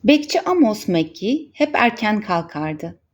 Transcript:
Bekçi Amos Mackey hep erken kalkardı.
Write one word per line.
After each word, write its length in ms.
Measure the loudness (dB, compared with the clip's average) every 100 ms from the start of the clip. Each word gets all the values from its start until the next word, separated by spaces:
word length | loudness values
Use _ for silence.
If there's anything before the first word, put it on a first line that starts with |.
Bekçi 360 | 6 4 4 -4
Amos 480 | 0 2 2 2 -2
Mackey 600 | -2 -2 -4 -4 -4 -6
hep 200 | -2 0
erken 460 | 2 2 2 -2 -2
kalkardı. 800 | 0 -4 -4 -6 -6 -6 -10 -14 _